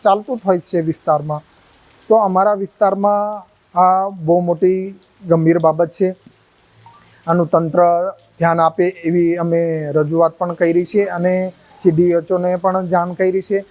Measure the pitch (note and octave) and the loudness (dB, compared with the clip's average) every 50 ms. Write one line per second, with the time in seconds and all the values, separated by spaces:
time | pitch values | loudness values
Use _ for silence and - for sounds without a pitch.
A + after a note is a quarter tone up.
0 | _ G#3+ G3 G#3 G#3+ - C4 A3+ - F#3+ F#3 F3 - - - F3 D#3+ D#3+ D#3 - | _ 2 2 2 0 -6 -8 -6 -2 -2 -2 -2 -2 -4 -4 -2 -2 -2 -6 -6
1 | _ - D#3 D3 D3 D3+ D3+ D3+ - _ _ _ _ _ _ _ _ _ _ _ | _ -2 -2 -2 -2 -6 -8 -10 -10 _ _ _ _ _ _ _ _ _ _ _
2 | _ _ G#3+ A3+ G#3+ G3 F#3 F#3 G3 G#3 G#3 G3 G3 F#3 _ _ G#3 G3 G3 G3 | _ _ 2 2 2 2 2 2 2 2 0 -2 -4 -10 _ _ 0 0 0 0
3 | G3 G3+ G#3 G#3 G#3 G#3 G#3+ G#3 F#3+ _ _ _ _ _ _ F3+ F#3 F#3 F#3 F#3+ | 0 0 0 0 -2 -4 -8 -12 -16 _ _ _ _ _ _ 2 4 4 4 2
4 | F#3+ G3+ G3+ F#3 D#3+ D#3 E3+ F3+ F3+ F3 F3 E3 F#3 F#3 F#3+ F#3 F#3+ G3 F#3+ - | 0 -4 -6 -8 0 0 2 2 2 -2 -2 0 0 0 0 0 -4 -10 -12 -18
5 | _ _ _ _ G3+ F3 E3 E3 D#3+ D#3+ E3 F3 E3 D#3+ D#3 D#3 E3+ E3 - - | _ _ _ _ -2 0 0 2 4 2 2 2 2 0 2 0 -2 -4 -2 -4
6 | G3 F#3 F#3 _ _ - _ _ _ _ _ _ _ _ _ _ _ - - - | -4 -4 -4 _ _ -20 _ _ _ _ _ _ _ _ _ _ _ -20 -20 -20
7 | _ _ _ _ _ - E3 F3 E3+ D#3 - E3 E3 D#3+ D3+ F3+ F3 F3 E3+ E3+ | _ _ _ _ _ -2 0 0 0 0 0 0 0 0 2 2 2 4 2 0
8 | F3+ F#3+ - _ _ _ _ _ E3+ E3+ E3 E3+ E3 D#3+ D#3+ - F3+ F3+ F#3 F3 | -2 -4 -8 _ _ _ _ _ 0 0 2 2 2 0 2 0 -2 -2 -2 -4
9 | E3 E3 E3+ F3 F3 E3+ E3+ F3 E3+ E3+ E3 E3+ E3+ E3 D#3+ D#3+ D#3 D3 C#3+ D#3 | -4 -2 0 0 2 0 0 -2 -2 -2 0 0 0 -2 -2 -4 -6 -2 -2 -2
10 | D3+ D3 E3 E3 E3+ D#3+ E3 _ F#3 F3 E3+ E3 F3+ E3+ E3+ F3 F3+ E3+ - G#3 | -2 0 0 2 0 0 0 _ -6 -6 -2 -2 0 2 2 0 -2 0 -2 -2
11 | G3+ F#3+ F3 F3 F3 F3+ F#3 F#3 F#3 F#3 F3+ _ _ _ - - - F#3+ D#3+ D#3 | -2 -2 -4 -4 -2 0 0 0 -2 -6 -8 _ _ _ -20 -2 0 0 2 4
12 | F3 F3 E3+ E3+ D#3+ - F#3 F3+ F3+ F3+ F3+ F3+ F3 F#3+ F#3 F#3+ F#3 F3+ F#3 F3+ | 2 2 2 0 0 -2 -4 -2 0 -2 -2 0 -2 -2 -2 -2 -2 0 -2 -2
13 | E3+ F3+ F3+ - F#3+ F#3+ F#3 F#3+ F#3 - G3+ G3 G3 _ | -2 -2 -4 -2 -2 -2 -2 -2 -4 -4 -6 -6 -6 _